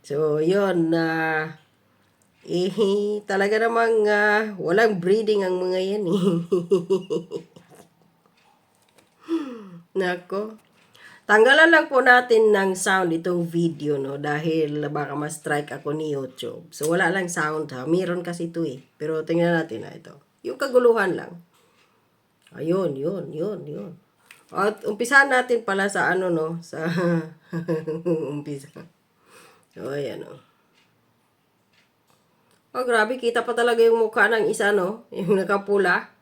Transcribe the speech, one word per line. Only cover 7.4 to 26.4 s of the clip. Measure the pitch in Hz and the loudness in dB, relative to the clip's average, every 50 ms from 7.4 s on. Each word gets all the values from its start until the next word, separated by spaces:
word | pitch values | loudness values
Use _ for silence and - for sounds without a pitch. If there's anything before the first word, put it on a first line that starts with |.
| - _ _ - _ _ - - - _ _ _ _ _ _ _ _ _ _ _ _ _ _ _ _ _ _ _ _ _ _ _ _ _ _ _ _ - 330 320 294 262 240 220 208 190 175 170 170 _ _ | -12 _ _ -20 _ _ -20 -20 -20 _ _ _ _ _ _ _ _ _ _ _ _ _ _ _ _ _ _ _ _ _ _ _ _ _ _ _ _ -6 -6 -4 -4 -8 -12 -14 -16 -18 -20 -20 -20 _ _
<laughs> | 196 185 | -4 -2
Nako. | 180 180 175 175 - 190 196 208 220 220 - _ _ _ _ _ _ _ - - - - - _ | -2 -4 -6 -8 -8 -8 -8 -8 -8 -12 -20 _ _ _ _ _ _ _ -20 -20 -20 -20 -18 _
Tanggalan | - 208 214 220 254 277 311 320 339 330 | 4 6 8 8 8 8 8 8 8 8
lang | 311 320 311 | 6 4 4
po | 277 254 269 | 2 4 6
natin | 254 247 247 247 247 233 220 220 214 208 | 8 6 6 6 4 4 6 6 6 6
ng | 196 190 190 185 | 4 4 0 0
sound | 185 - 202 190 190 185 170 | -2 0 0 2 2 2 0
itong | 160 165 170 180 180 175 170 170 | 0 -2 -2 -2 0 0 -2 0
video, | 165 170 170 165 151 143 147 147 147 | 0 0 0 0 -2 -2 -4 -2 -2
no? | 135 135 135 139 143 | -2 -2 -6 -6 -6
Dahil | 143 147 147 151 156 165 156 160 156 147 147 151 147 147 147 | -4 -4 -4 -2 0 0 0 0 0 0 -2 -4 -4 -4 -4
baka | 147 143 139 143 | -4 -4 -4 -6
ma-strike | 147 147 156 165 - - 147 147 147 147 147 123 | -6 -6 -6 -8 -10 -4 -2 -2 -2 -2 -6 -10
ako | 139 - 147 147 | -8 -6 -6 -6
ni | 156 156 156 143 | -4 -4 -4 -4
YouTube. | 139 131 127 - - - 113 - 170 - - | -4 -6 -8 -10 -12 -12 -10 -10 -12 -18 -20
So, | - - 147 | -10 -6 -2
wala | 156 170 180 196 165 | 0 0 2 2 0
lang | 185 196 185 170 170 | 0 -2 -4 -4 -4
sound, | 175 151 151 151 156 156 147 135 | -4 -4 -2 -4 -4 -6 -8 -8
ha? | 127 127 151 | -8 -2 0
Meron | 165 180 185 170 175 180 | 0 0 0 -2 -4 -4
kasi | 170 175 170 170 170 170 170 | -6 -8 -8 -8 -8 -8 -4
ito, | 170 | -6
eh. | 165 151 127 139 - _ _ _ | -6 -6 -6 -10 -16 _ _ _
Pero | 151 156 160 160 147 | -6 -4 -4 -4 -2
tingnan | 160 165 170 170 170 170 | 0 0 2 2 2 2
natin, | 165 160 - 110 107 107 - | 0 -2 -4 -8 -12 -12 -14
ha, | |
ito. | - - - - - - _ _ _ _ - | -16 -20 -20 -20 -20 -20 _ _ _ _ -10
Yung | 202 247 - | -10 -6 -6
kaguluhan | 277 277 247 247 247 240 233 226 196 185 156 | -6 2 2 4 6 6 4 4 0 0 -2
lang. | - - - 175 175 - _ _ _ _ _ _ _ _ _ _ _ _ _ _ _ _ _ _ _ _ _ - | -4 -8 -12 -16 -20 -20 _ _ _ _ _ _ _ _ _ _ _ _ _ _ _ _ _ _ _ _ _ -12
Ayun, | - 143 165 175 196 185 160 139 | -8 -4 -2 -2 0 0 -2 -4
yun, | 135 143 170 202 180 147 131 131 | -4 -4 -4 -6 -6 -10 -10 -8
yun, | 156 170 208 208 160 143 | -6 -6 -6 -6 -10 -12
yun. | 151 147 - - 170 170 - _ _ _ _ _ _ - _ _ _ - | -12 -12 -12 -12 -14 -16 -20 _ _ _ _ _ _ -20 _ _ _ -4
At | - 190 214 214 - - | -2 -2 -2 -2 -2 -6
umpisahan | - 208 202 240 240 285 277 277 277 262 | -6 -4 -4 -2 4 6 6 6 6 2
natin | 254 247 254 247 226 226 | 0 2 2 -2 -2 0
pala | - 196 196 196 202 | -2 -2 -2 -2 -2
sa | 196 190 139 151 180 | 0 0 0 2 0
ano, | 185 185 180 | 0 0 0
no? | 170 160 | -2 -2